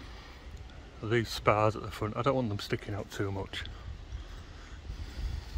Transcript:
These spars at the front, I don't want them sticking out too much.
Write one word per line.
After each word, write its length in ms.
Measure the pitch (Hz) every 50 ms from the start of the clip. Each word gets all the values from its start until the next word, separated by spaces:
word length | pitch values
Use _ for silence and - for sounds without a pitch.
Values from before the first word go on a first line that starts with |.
| - - - - - - - - - - - - - - - - - - - - -
These 260 | 107 113 120 113 -
spars 460 | - - - - 110 104 107 110 104
at 80 | - -
the 80 | 104
front, 260 | - - 113 107 107 113
I 60 | 120
don't 100 | 139 135
want 140 | 131 127 113
them 100 | 101 104
sticking 360 | - - 127 113 - - 104
out 140 | 101 110 -
too 200 | - - 104 98
much. 320 | 98 98 98 - - - - - - - - - - - - - - - - - - - - - - - - - - - - - - - - - - - - - - - - - -